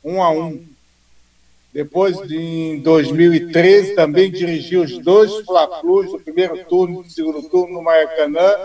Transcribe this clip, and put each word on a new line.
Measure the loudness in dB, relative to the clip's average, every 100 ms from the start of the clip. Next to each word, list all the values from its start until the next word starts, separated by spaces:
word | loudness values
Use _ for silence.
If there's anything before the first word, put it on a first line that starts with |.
um | -6 -2
a | 0
um. | 0 -6 -12 -18 _ _ _ _ _ _ _ _ _ _
Depois, | -10 -6 -2 -2 -2 -10
de, | -10
em | -8 -6 -6 -4
dois | 2 2 2
mil | 4 4
e | 4 0
treze, | 2 6 6 4
também | 0 2 2 0
dirigi | 0 -4 -6 -2 -2
os | -2 -4
dois | 2 4 4 0
Fla-Flus, | -2 0 0 -4 0 0 0
o | -10
primeiro | -6 -4 -4 -6
turno | -2 -2 -2 -6
e | -14
o |
segundo | -8 -6 -8 -2
turno | -2 -2
no | -4
Maracanã. | 2 2 2 -2 -2 2 2 0